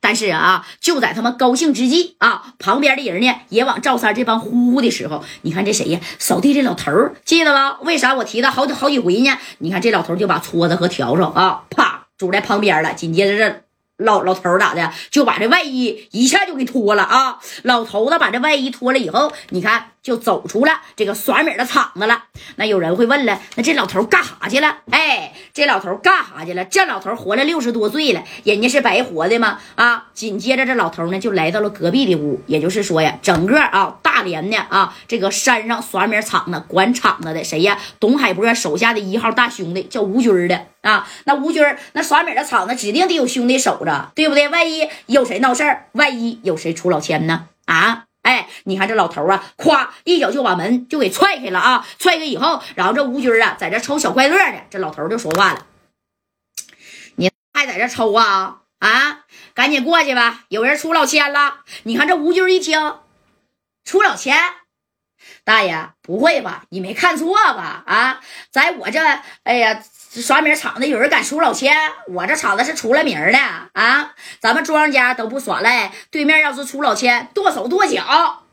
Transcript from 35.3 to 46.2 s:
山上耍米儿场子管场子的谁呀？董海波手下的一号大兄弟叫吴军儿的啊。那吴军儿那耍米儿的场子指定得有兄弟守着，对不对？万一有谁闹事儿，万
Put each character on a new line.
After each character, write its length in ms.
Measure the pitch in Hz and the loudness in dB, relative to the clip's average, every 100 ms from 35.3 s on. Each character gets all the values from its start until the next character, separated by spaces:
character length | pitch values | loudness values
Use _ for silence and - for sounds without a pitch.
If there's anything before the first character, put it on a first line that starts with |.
山 380 | - 269 233 220 | 0 2 2 0
上 120 | 233 | -6
耍 280 | - 190 208 | -4 -2 0
米 80 | 214 | 0
儿 60 | |
场 280 | 214 185 - | -2 -4 -2
子 140 | 165 - | -8 -2
管 260 | 185 202 | 2 2
场 300 | 247 214 - | 2 0 -2
子 100 | 165 | -6
的 120 | 160 | -8
谁 160 | - 156 | -4 0
呀？ 180 | 190 202 - - | 0 0 -6 -2
董 180 | 214 277 | 2 2
海 160 | 240 | 2
波 180 | 180 226 | 2 0
手 240 | 233 156 151 | 0 -2 0
下 160 | 226 | 0
的 60 | 220 | 0
一 180 | 196 220 | -4 -2
号 140 | 226 | -2
大 180 | 226 240 | 0 0
兄 240 | - 170 | -2 -8
弟 120 | 185 | -8
叫 180 | - 247 | -6 -4
吴 180 | 196 220 | -2 2
军 120 | 233 | 4
儿 160 | 185 175 | 2 2
的 180 | 180 - _ | -2 -4 _
啊。 260 | 208 208 - - | 0 0 0 -8
那 100 | - | 0
吴 180 | 285 294 | 0 0
军 120 | 302 | 2
儿 140 | 285 277 - | 2 2 -8
那 100 | 294 | -6
耍 220 | - 302 | 2 2
米 80 | 339 | 2
儿 20 | |
的 100 | 247 | -2
场 240 | 294 233 190 | 0 -2 -2
子 60 | |
指 160 | 247 208 | -4 -2
定 160 | 240 370 | 0 0
得 80 | |
有 100 | 330 | 2
兄 220 | 247 262 240 | 0 0 0
弟 100 | 262 | 2
守 280 | 226 - | 2 -2
着， 260 | 165 143 - - | -2 -4 -4 0
对 120 | 311 | 2
不 60 | |
对？ 140 | 277 285 | 4 2
万 200 | 339 330 | 2 0
一 200 | 320 311 - - | -2 -6 -6 0
有 180 | 269 | 2
谁 140 | 240 202 | 2 0
闹 160 | 262 | 0
事 80 | - | 2
儿， 240 | 392 381 - | 0 -2 -4
万 280 | 311 294 247 | 0 0 0